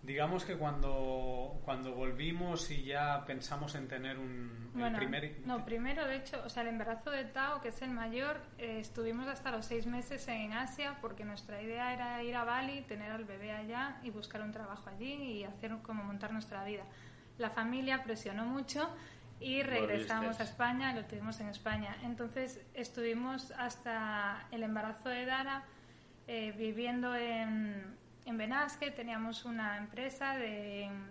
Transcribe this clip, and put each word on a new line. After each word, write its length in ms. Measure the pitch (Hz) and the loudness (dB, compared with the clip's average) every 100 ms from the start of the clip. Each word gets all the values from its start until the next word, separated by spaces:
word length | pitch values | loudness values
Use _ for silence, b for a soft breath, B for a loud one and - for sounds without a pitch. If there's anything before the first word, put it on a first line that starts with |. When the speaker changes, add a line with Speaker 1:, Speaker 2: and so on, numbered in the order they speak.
| 135 | 0
Speaker 1:
Digamos 380 | 139 151 180 | 2 4 4
que 140 | - 165 | 2 0
cuando, 1040 | 151 143 139 135 131 131 123 127 123 - | 2 6 6 8 6 4 2 2 0 0
cuando 300 | - 127 131 123 | 0 0 0 2
volvimos 720 | 131 123 156 170 180 170 - | 2 2 2 2 2 2 2
y 120 | 143 | 2
ya 400 | 131 143 147 143 - | 2 4 4 4 0
pensamos 480 | 131 - 143 147 147 | -4 -2 -2 -2 -2
en 120 | 131 | -2
tener 320 | 131 131 135 | -2 -2 -2
un, 500 | 131 123 120 117 - 247 | -4 -4 -4 -6 -6 0
el 60 | |
Speaker 2:
Bueno, 160 | 240 220 | 2 4
Speaker 1:
primer 420 | - - 151 - 254 | 2 2 0 -4 -2
Speaker 2:
no, 180 | 247 | 0
primero, 420 | 214 226 247 285 285 | 0 0 2 2 2
de 120 | 269 | 0
hecho, 240 | 262 277 233 | -2 -6 -4
o 40 | |
sea, 140 | 240 | -2
el 40 | 233 | 0
embarazo 420 | 226 208 226 - | 0 0 -2 0
de 140 | 277 | -2
Tao, 380 | 247 269 277 294 | 0 0 2 2
que 80 | 247 | -2
es 120 | 226 | -2
el 100 | 262 | -2
mayor, 500 | 240 226 233 285 302 - - | 0 0 0 0 -2 -6 -6
eh, 220 | 233 220 | -4 -2
estuvimos 460 | 220 - 226 233 262 | -4 -2 0 0 -2
hasta 200 | 269 269 | -2 0
los 160 | 226 220 | 0 0
seis 200 | 233 220 | 2 2
meses 400 | 247 240 277 - | 0 -2 -4 -2
en 240 | 226 214 | -2 0
Asia 460 | 220 254 - 285 277 | 0 -2 -2 -2 -2
porque 240 | 226 202 | -6 -4
nuestra 380 | 208 208 - 208 | -6 -6 -6 -6
idea 320 | 220 233 247 | -4 0 0
era 280 | 247 247 240 | 2 0 0
ir 140 | 240 240 | 0 2
a 80 | |
Bali, 380 | 233 247 269 277 | 4 4 2 -2
tener 320 | 269 208 208 | -4 -6 -4
al 100 | 220 | -4
bebé 300 | 214 196 208 | -4 -6 -6
allá 440 | 214 220 240 277 262 | -4 -2 0 -2 -2
y 60 | 247 | -6
buscar 300 | 214 208 214 | -6 -6 -4
un 100 | 214 | -4
trabajo 380 | 220 208 208 - | -4 -6 -8 -8
allí 240 | 196 247 | -6 -4
y 300 | 285 269 214 196 | -4 -4 -4 -4
hacer 260 | 202 220 220 | -6 -4 -4
como 200 | 220 220 | -4 -2
montar 300 | 202 202 214 | -2 -2 -2
nuestra 320 | 220 214 196 196 | -2 -2 -4 -2
vida. 180 | 208 - B B B B - | -4 -6 B B B B -2
La 140 | 226 | 0
familia 520 | 226 226 254 262 262 | 2 2 2 4 2
presionó 400 | 262 220 208 196 | 2 -2 0 0
mucho 460 | 233 269 269 285 330 330 B B B - | 0 0 0 2 0 0 B B B -6
y 240 | 262 269 | 2 2
regresamos 720 | 269 240 214 208 220 220 226 226 | 4 4 6 4 4 4 4 2
Speaker 3:
Volvisteis. 140 | 220 | -2
Speaker 2:
a 20 | |
España, 420 | - 240 254 269 | 4 4 6 2
lo 120 | 240 208 | 2 -2
tuvimos 340 | 208 214 220 | -4 -4 -2
en 80 | 208 | -4
España. 480 | 202 220 214 208 - | -2 0 2 0 -2
Entonces 560 | 247 233 233 269 262 - - | -4 -2 -2 0 -2 -4 -10
estuvimos 760 | - 240 - 233 226 247 262 262 | -6 -4 0 2 2 0 -2 -4
hasta 1000 | - 247 - 240 226 214 214 202 208 - | -2 -2 -2 -2 0 2 2 2 0 -4
el 120 | 233 | -2
embarazo 440 | 220 214 214 220 262 | 2 2 0 -2 0
de 180 | 247 254 | 0 2
Dara, 380 | 262 269 269 269 B B B B B - | 2 2 0 -4 B B B B B -4
eh, 260 | 233 214 208 | -2 0 0
viviendo 580 | 220 220 240 247 247 247 | 0 2 2 2 2 2
en, 880 | 240 226 220 220 208 202 190 240 - - - | 2 2 2 4 2 0 -6 -12 -16 -14 -4
en 120 | 226 | 0
Benasque 540 | 220 269 294 - 285 | 2 2 2 0 -2
teníamos 520 | 277 233 220 226 226 247 | -2 -2 -2 -2 -2 -2
una 320 | 233 214 208 | 0 0 0
empresa 600 | 208 233 262 269 269 269 | -4 -4 -4 0 0 2
de 520 | 226 208 208 202 202 196 196 | 0 -2 -4 -4 -4 -6 -8